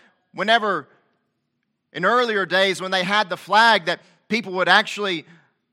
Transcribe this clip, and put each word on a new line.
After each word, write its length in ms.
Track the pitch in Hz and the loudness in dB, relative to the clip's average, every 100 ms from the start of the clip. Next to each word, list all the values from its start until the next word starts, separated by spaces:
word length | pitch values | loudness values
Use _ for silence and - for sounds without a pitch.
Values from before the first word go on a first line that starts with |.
| _ _ _ | _ _ _
whenever, 560 | 170 196 233 214 175 131 _ _ _ _ _ _ _ _ _ _ | -8 0 0 0 -4 -8 _ _ _ _ _ _ _ _ _ _
in 120 | - | -4
earlier 420 | 185 240 240 208 180 | 0 0 0 -2 -2
days, 340 | 185 196 165 | 0 0 -2
when 100 | 185 | -4
they 140 | 190 | -2
had 240 | 175 208 196 | 0 -2 -2
the 80 | 180 | -6
flag, 480 | - 202 233 208 | 0 4 4 4
that 160 | 165 170 _ _ _ | 0 -6 _ _ _
people 240 | 220 196 | -6 -4
would 140 | 185 175 | -4 4
actually 560 | 190 220 - 202 170 131 _ _ _ _ | 4 2 -4 -6 -6 -8 _ _ _ _